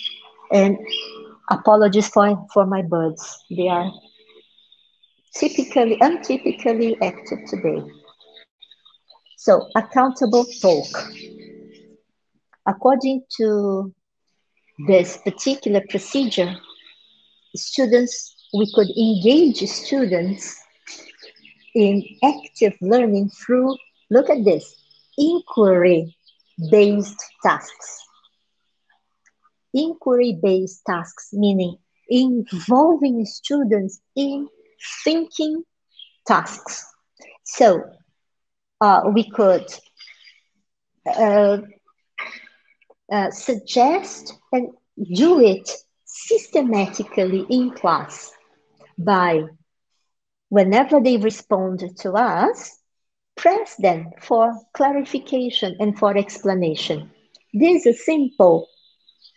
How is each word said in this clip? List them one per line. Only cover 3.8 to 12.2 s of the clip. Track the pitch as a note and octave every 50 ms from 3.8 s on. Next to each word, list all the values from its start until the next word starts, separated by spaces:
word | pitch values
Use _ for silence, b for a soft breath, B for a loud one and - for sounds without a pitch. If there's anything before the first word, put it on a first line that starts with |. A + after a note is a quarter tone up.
| F3 F#3+ - - - _ _ _ _ _ - - - _ _ _ _ _ _ _ _ _ _ _ _ _ _ _ _ _ -
typically, | - - D4+ - - B3+ - - C4+ A#3 A3+ A3 -
untypically | B3 D4 F4 E4 - - C4 C4 - - - - - A#3+ A3+ A3+ A#3 A3+ A3+ -
active | - F#3+ - - - - - G#3+ -
today. | - G#3+ F#3+ - D#3+ - - D3 - - - _ _ _ _ _ _ - - - _ _ _ _ _ _ _ _ _ _ _ _ _ _ _ _ _ _
So, | - - A#3+ F#3+ E3+ - - -
accountable | A3 A3 - - C4 B3+ C4+ B3+ - C4+ G#3+ A3+ A#3+ A#3+ A#3+ - -
talk. | - F#3+ E3 C#3+ C#3 - - - - - - - - - - - - - - - - - - - - _ _ _ _ _ _ _